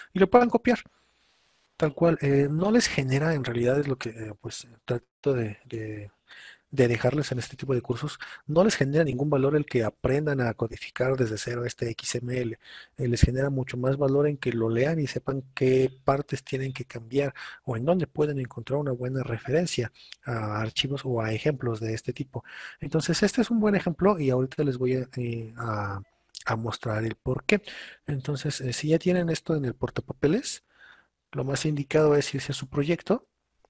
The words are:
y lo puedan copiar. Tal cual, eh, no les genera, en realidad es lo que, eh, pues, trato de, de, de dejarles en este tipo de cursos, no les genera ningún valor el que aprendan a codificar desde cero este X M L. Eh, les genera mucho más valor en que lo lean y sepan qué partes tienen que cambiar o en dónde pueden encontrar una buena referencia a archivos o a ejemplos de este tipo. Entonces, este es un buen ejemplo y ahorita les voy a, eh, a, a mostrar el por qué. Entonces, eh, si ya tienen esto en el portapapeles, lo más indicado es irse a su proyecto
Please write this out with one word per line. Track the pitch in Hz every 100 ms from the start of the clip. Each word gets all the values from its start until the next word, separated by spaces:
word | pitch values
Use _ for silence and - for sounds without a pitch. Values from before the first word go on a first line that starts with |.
| -
y | 185
lo | 190
puedan | 247 240
copiar. | 233 - 233 - _ _ _ _ _ _ _ _ -
Tal | 156
cual, | 139 170 156
eh, | 143 139 143
no | 156 190
les | 233 -
genera, | - 135 135 156
en | 156 123
realidad | 117 120 139
es | 139
lo | 131
que, | 120
eh, | 113 110 101
pues, | 117 - - -
trato | - 120 - _ 143
de, | 131 113 101
de, | - 113 110 107 101 - _ - - - _
de | 135 123
dejarles | 117 123 147 139
en | 127
este | - -
tipo | 131 127
de |
cursos, | - 117 151 - - - -
no | 156
les | 208 -
genera | 151 147
ningún | 160 123 147
valor | 143 135 151
el | 143
que | 123
aprendan | 110 - - 135 151 139
a | 120 113
codificar | 117 117 - - 127 131
desde | 117 107
cero | - 120 120
este | - 117
X | 113 - 123
M | 123 127
L. | 120 113 - - - -
Eh, | 127
les | 120
genera | - 127 139
mucho | 135 127 123
más | 127 139
valor | 139 139 147
en | 143
que | 127
lo | 120 113
lean | 117 135 165
y | 139
sepan | - - 135 131
qué | - 131 131 131 131
partes | - 139 - 131
tienen | - 131 135
que | 131 127
cambiar | 123 113 135 143 - - -
o | - 113
en | 127
dónde | 185 151
pueden | - 151 139
encontrar | 123 - 117 139
una | 143
buena | 123 123 131
referencia | 123 113 - 143 175 - 117 - - - -
a | 120 107 107
archivos | 113 - 135 139 131
o | 120
a | 110
ejemplos | 110 151 135 123 110
de | 110
este | 113 -
tipo. | 127 139 - - - - -
Entonces, | 151 160 - 165
este | 202 -
es | 220
un | 233
buen | 208 202
ejemplo | - 160 190 196
y | 135
ahorita | 127 131 -
les | 147 127
voy | 127 131
a, | 123 -
eh, | 120 117 110 117
a, | 117 107 101 95 98 _ _ - -
a | 113
mostrar | 117 - 120 107
el | 113 -
por | - 127
qué. | - 208 - - - - -
Entonces, | 139 131 143 151 -
eh, | 127
si | 117 151
ya | 160
tienen | 180 180 170
esto | 160 - 160
en | 131
el | -
portapapeles, | - - - - 143 196 294 - _ _ - - _ _ _
lo | -
más | 131 139 156
indicado | 151 143 156 151 147
es | 135
irse | 139 -
a | 139
su | 131
proyecto | - 143 170 - 226 - _ _ _ _